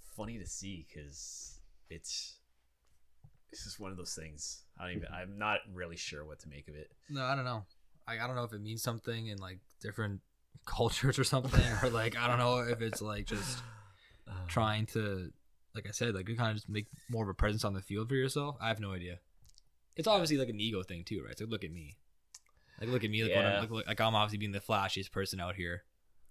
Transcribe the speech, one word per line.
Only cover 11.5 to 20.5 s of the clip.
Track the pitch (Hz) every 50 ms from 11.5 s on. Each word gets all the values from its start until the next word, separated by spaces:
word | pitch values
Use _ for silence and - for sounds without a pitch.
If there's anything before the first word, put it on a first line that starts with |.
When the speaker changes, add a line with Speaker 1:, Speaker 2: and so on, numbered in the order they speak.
| - - - 123 113 104
Speaker 2:
or, | 127 123
like, | 117 113 113 120 110 117
I | 120
don't | 123 120 123
know | 120 123 123 123
if | 120 117 120 110
it's, | 117 113 - -
like, | 104 107 104 104 104
just | - 113 101 98 127 123 - - -
Speaker 1:
<sighs> | - - - - - _ - - - - - -
Uh. | 98 92 90
Speaker 2:
trying | 87 - 123 110 107 107 107 107
to, | - - 113 107 104 98 92 90 - - - _ - _ _ _ _ -
like | 113 - 98
I |
said, | - - 120 120 101
like, | 95 92 104
you | 117
kinda | 117 120 110
just | 107 107 - -
make | 107 107 107 - - - - -
more | 120 113
of | 110 98
a | 92
presence | - 104 107 104 107 -
on | 104
the | 98 95
field | - - 101 104 113 117
for | 139
yourself. | 131 131 139 - 147 143 147 139 -
I | 113 113
have | 110 110
no | 104 98
idea. | 95 90 87 87 90 - - _ - - - - - - _ - _ _ _ _ -
It's | - 160
obviously, | 220 208 196 170 156 151
like, | 135 131 120